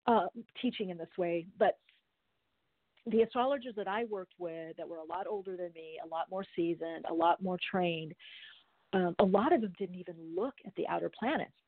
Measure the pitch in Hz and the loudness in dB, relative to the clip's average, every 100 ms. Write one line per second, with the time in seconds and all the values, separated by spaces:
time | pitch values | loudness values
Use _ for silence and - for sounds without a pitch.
0 | - 226 180 233 - - 254 233 190 170 | 4 4 4 -4 -12 -4 -2 -2 -4 -6
1 | 165 - 170 170 170 - - - _ _ | -6 -2 0 0 -2 4 4 4 _ _
2 | _ _ _ _ _ _ _ _ _ _ | _ _ _ _ _ _ _ _ _ _
3 | 233 220 226 247 262 285 247 208 190 208 | 2 4 4 2 2 0 -4 -6 -4 -2
4 | 233 202 180 - 175 165 165 165 156 165 | -2 -6 -8 -8 -8 -6 -8 -10 -10 -10
5 | 160 175 202 208 190 180 175 160 160 160 | -8 -6 -4 -6 -6 -8 -8 -10 -14 -12
6 | 160 165 165 190 196 - 170 160 165 165 | -6 -6 -4 -6 -6 -2 -2 -2 -6 -6
7 | - 165 165 175 185 180 - 190 175 165 | -4 2 4 4 0 -4 -2 0 2 0
8 | 156 - - - - - _ _ _ 190 | -6 -12 -18 -20 -20 -20 _ _ _ 2
9 | 180 - 196 196 269 330 214 175 190 180 | 4 4 6 6 6 4 2 -4 -8 -8
10 | 180 165 160 170 254 - 196 - 170 170 | -12 -12 -6 -4 -4 -6 -10 -6 -2 -2
11 | 170 - 233 277 - _ | -4 -4 -2 -2 -4 _